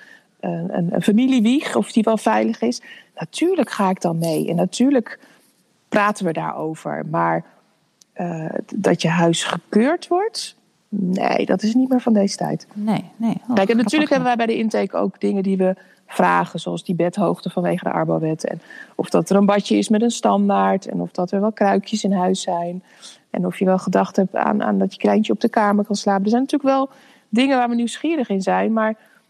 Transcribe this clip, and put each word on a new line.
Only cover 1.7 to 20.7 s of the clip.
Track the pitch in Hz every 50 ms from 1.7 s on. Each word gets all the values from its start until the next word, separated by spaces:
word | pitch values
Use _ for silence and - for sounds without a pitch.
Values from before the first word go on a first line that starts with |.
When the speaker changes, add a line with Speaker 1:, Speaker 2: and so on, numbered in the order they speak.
| -
Speaker 1:
of | 233 208 -
die | - 233 214
wel | 226 220 214
veilig | - 226 214 214 220 226 226 -
is." | 226 240 247 - - - - - - _ - -
Natuurlijk | 170 - - - 311 349 381 339 233 -
ga | - - 202 185
ik | 190 -
dan | - 175 165 165
mee. | 170 165 156 151 160 -
En | 175
natuurlijk | 170 180 185 - - 240 277 285 254 214 - - - - - _ _ _ _ _ _ _ _ _ _ _ -
praten | - 214 202 208 208 - 196
we | 170 156
daarover. | 160 160 156 - - 156 160 156 - - 151 147 156 156 160
Maar, | 156 170 165 165 165 165 165 - _ _ _ _ _ _ _ _ _ _ _ _ _
eh, | - 180 175 165 160 156 - - - -
d-, | - -
dat | - 185 - 180 -
je | - 165
huis | 165 175 170 170 165 - -
gekeurd | - - 175 - - - 208 226 277 330 339 - -
wordt, | 339 359 415 453 - - - - - _ _ _ _ _ _ -
nee, | 214 196 190 180 180 - - - - - -
dat | - 190 185 -
is | 214 226
niet | 254 262 262
meer | 262 247
van | - 240 226
deze | 202 196 196 -
tijd. | - 180 - - 170 - _ -
Speaker 2:
Nee, | 208 208 220 202 - 185 - -
nee. | - 226 226
Oh, | 190
Speaker 1:
Kijk, | - - -
en | 247
Speaker 2:
grappig, | 202 196 208 233
Speaker 1:
natuurlijk | 226 247 208 302 311 302 294
Speaker 2:
ja. | 294 262
Speaker 1:
hebben | 247 247 240 233
wij | 233
bij | 220 226
de | 220
intake | 220 220 - 208 202 196 - 170
ook | 202 196 - -
dingen | - 202 202 196 190
die | 196 190 185
we | 185 185 190 - - _ _ _ _ -
vragen, | - - 180 180 175 175 175 - - 170
zoals | - 180 175 170 -
die | - 185
bedhoogte | 165 170 180 - - 175 170 175 - - 185
vanwege | - 185 175 175 170 180 -
de | -
Arbowet. | - 170 160 160 165 160 160 156 160 156 -
En | - - 165 - - - - - - -
of | - - -
dat | - 175 170 -
er | 190
een | 196 202
badje | 196 202 208 196 - 226 202
is | 202 -
met | 220 214
een | 233 240
standaard. | 233 - - 214 196 202 202 202 196 196 196 190